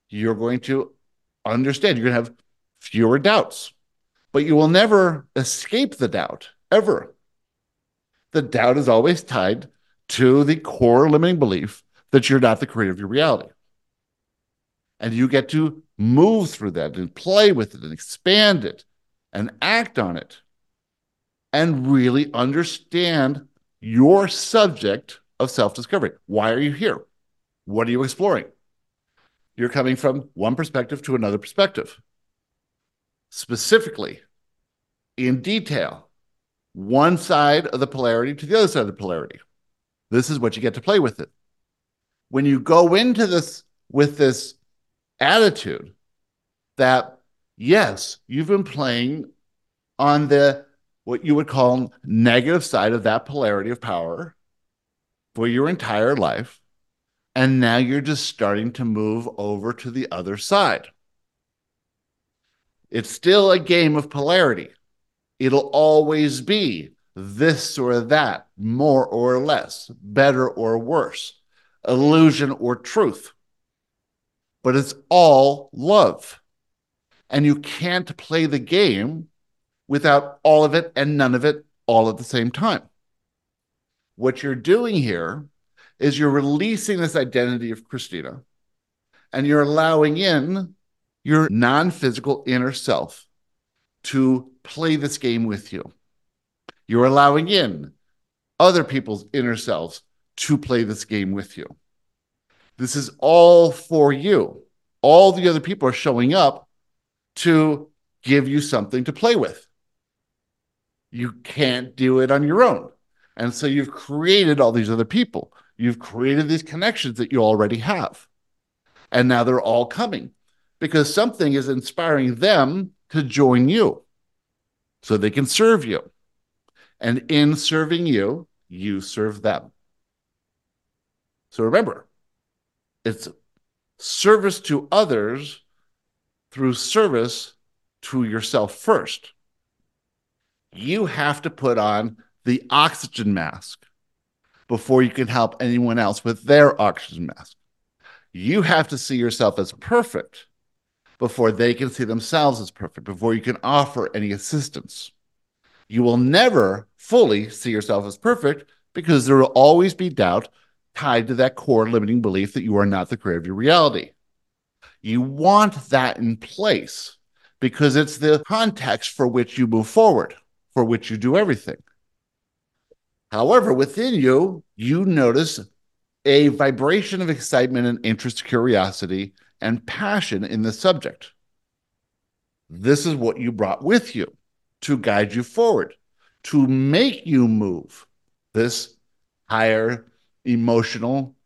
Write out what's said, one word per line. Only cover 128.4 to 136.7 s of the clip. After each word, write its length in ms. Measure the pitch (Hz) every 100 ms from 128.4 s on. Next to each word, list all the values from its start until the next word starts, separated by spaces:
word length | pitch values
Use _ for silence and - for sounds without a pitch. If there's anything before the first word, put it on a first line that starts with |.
| 175 _ _
you 320 | 90 101 98
serve 420 | 95 - 107 104
them. 280 | 107 87 - _ _ _ _ _ _ _ _ _ _ _ _ _ _ _ _ _ _
So 120 | -
remember, 440 | 113 170 226 - _ _ _ _ _ _ _ _ _ _ 113
it's 220 | 110 - - _ _ _ _ _ _
service 600 | - - 190 214 196 -
to 260 | - 147 143
others 680 | 190 202 120 104 131 143 - _ _ _ _ _ _ _ _ _
through 220 | - 135